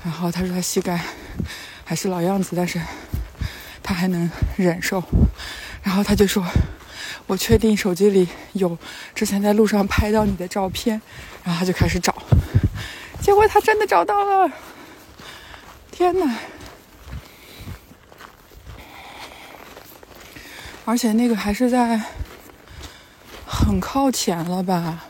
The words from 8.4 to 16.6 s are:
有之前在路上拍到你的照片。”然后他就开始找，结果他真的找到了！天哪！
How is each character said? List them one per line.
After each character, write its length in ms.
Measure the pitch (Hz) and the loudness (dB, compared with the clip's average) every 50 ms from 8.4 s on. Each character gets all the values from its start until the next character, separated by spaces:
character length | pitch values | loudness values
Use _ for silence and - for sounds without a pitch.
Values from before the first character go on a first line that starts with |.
| - - - | -18 -8 -4
有 220 | 196 190 175 170 165 - - - - - - - | -2 -2 0 -2 -4 -10 -16 -16 -16 -18 -14 -6
之 100 | - 220 | -4 -2
前 160 | 202 196 202 | 0 0 0
在 140 | 202 208 208 | 2 4 6
路 120 | 208 226 | 6 6
上 200 | 202 214 202 202 | 4 4 2 2
拍 260 | 202 - - 226 214 | 2 2 2 2 4
到 140 | 214 220 214 | 2 2 2
你 100 | 202 196 | 2 0
的 120 | 170 175 | -2 -6
照 200 | 185 - 208 190 | -4 -2 -2 -2
片。” 320 | 190 185 - - 240 214 220 - - - - - - - - - | -2 -4 -2 -2 -2 -2 -2 -6 -12 -20 -18 -18 -18 -18 -10 -6
然 80 | 180 170 | -4 -2
后 60 | 165 | -2
他 60 | 180 | 0
就 60 | 185 | 0
开 160 | 180 - - | 2 2 2
始 120 | 165 160 180 | 0 0 0
找， 140 | 175 - - - - - - - - - - - - - - - - - - - - - - - | 0 -2 -2 -2 2 4 4 4 4 4 0 2 2 2 -4 -4 -12 -12 -14 -16 -18 -16 -12 -2
结 120 | - 392 403 | 2 4 6
果 140 | 403 427 | 6 6
他 140 | 415 - 415 | 6 6 4
真 180 | - - 440 427 | 4 4 2 2
的 60 | 427 | 2
找 180 | - 403 359 339 | 2 4 2 4
到 220 | 320 415 403 403 | 2 2 0 2
了！ 260 | 403 392 392 381 311 262 - - - - - - - - - - - - - - - - - - - - - - - - - - - | 2 4 4 4 4 2 -6 -18 -20 -20 -20 -20 -20 -20 -20 -20 -20 -20 -20 -20 -20 -20 -20 -20 -20 -20 -20 -20 -20 -20 -20 -20 -20
天 280 | - - 349 359 339 381 | -4 0 2 2 2 2
哪！ 160 | 359 277 233 214 - - - - | 0 0 -2 -4 -8 -14 -16 -18